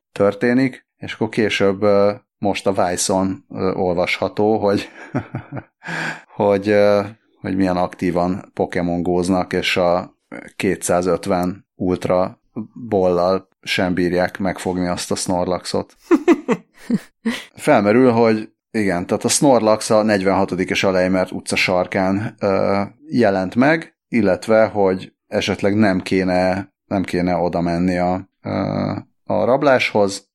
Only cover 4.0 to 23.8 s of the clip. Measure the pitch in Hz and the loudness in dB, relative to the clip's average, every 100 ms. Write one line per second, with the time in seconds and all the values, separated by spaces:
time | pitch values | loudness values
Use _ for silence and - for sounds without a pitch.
4 | 87 - 95 - 104 110 101 101 - - | -2 -2 -4 0 0 2 0 -2 -4 -14
5 | - 127 - 113 - 131 - _ - 160 | -10 -10 -8 -12 -12 -14 -16 _ -12 -8
6 | 156 - - - 101 101 98 104 104 101 | -8 -10 -12 -2 2 2 2 4 4 2
7 | 104 113 _ _ 98 95 92 90 90 - | -2 -10 _ _ -6 -2 0 0 -2 -2
8 | 92 85 87 92 - - 92 92 87 87 | -2 0 -2 -4 -8 -6 -4 -2 -2 -2
9 | 87 90 90 92 90 92 - 95 87 90 | -2 0 0 0 0 -4 -2 0 2 0
10 | - _ _ - - - 101 82 - 90 | -2 _ _ -20 -16 -4 -2 -2 0 0
11 | 90 85 98 90 90 92 _ - 90 90 | 0 -2 0 -2 -2 -6 _ -6 -2 -2
12 | - 92 95 117 _ 123 107 - 120 101 | 0 0 0 -6 _ -14 -14 -14 -4 0
13 | 92 87 87 95 - _ - - 92 90 | 2 2 0 -2 -4 _ -8 -4 -2 0
14 | 87 87 90 - 95 85 95 90 90 87 | 0 0 -2 -4 -6 -4 -4 -4 -4 -4
15 | - 90 - 90 90 87 - 95 - _ | -6 -6 -4 -4 -2 -4 -4 -6 -6 _
16 | - 330 - - - 220 - _ - - | -2 0 2 0 0 -6 -6 _ -6 -6
17 | - _ 226 - - - - 131 101 113 | -6 _ -8 -8 -12 -6 2 4 4 4
18 | 131 117 117 110 107 _ _ 113 98 87 | 4 4 4 2 -4 _ _ -2 -2 -2
19 | 92 104 120 - 147 120 107 107 - 110 | -2 -2 0 2 4 4 4 2 2 2
20 | 107 101 95 95 95 90 90 95 101 92 | 4 2 2 2 0 -2 -2 0 2 2
21 | 92 92 92 92 - 95 - 90 90 98 | 2 0 -2 -6 -6 -2 0 0 0 0
22 | 92 98 113 - 101 98 98 98 101 - | 0 0 -4 -4 -2 0 0 0 -4 -10
23 | - 131 107 95 92 117 135 165 | -4 0 2 2 -2 0 2 0